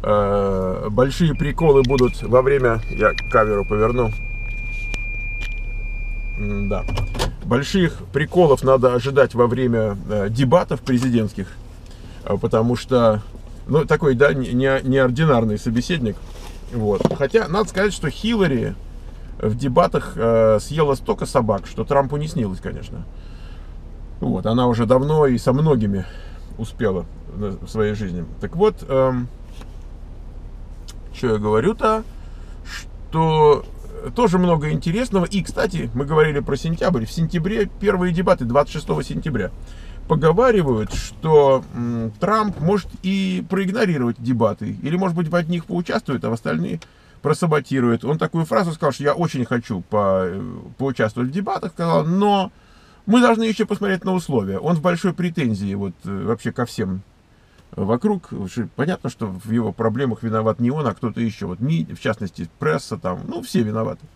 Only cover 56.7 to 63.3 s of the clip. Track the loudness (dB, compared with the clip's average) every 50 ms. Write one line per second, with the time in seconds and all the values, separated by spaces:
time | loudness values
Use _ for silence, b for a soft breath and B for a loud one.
56.7 | -4 -4 -4 -4 -4 -6 -8 _ _ _ _ b b b b b b b b _
57.7 | -6 -4 0 0 0 2 2 0 0 0 -4 -10 -10 -8 -8 -6 -6 -6 -6 -6
58.7 | _ -2 -2 -2 -2 -4 -4 -10 -6 _ -8 -8 -8 -10 -6 -2 0 0 0 -2
59.7 | -2 0 0 0 0 0 -2 -2 -2 -4 -4 -2 -2 2 2 0 0 2 0 0
60.7 | 0 0 -2 -2 -2 -2 -4 -6 -2 -2 -4 -4 -4 -6 -8 -8 -6 -4 -2 -2
61.7 | 0 -2 -2 -4 -8 -6 -4 -4 -4 -2 -6 -10 _ -10 -12 -12 _ _ -2 0
62.7 | 0 -2 -4 -6 -10 -6 -4 -4 -4 -4 -6 -8